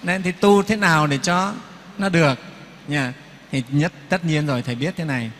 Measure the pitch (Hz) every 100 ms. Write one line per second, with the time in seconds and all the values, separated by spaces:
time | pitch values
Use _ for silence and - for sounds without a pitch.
0 | 185 185 185 180 202 202 196 214 196 160
1 | 151 143 185 175 190 - - - - -
2 | 196 170 151 127 - - - - - 147
3 | 131 - - - - 135 123 139 160 -
4 | - 180 170 156 151 127 120 120 147 185
5 | 160 131 113 113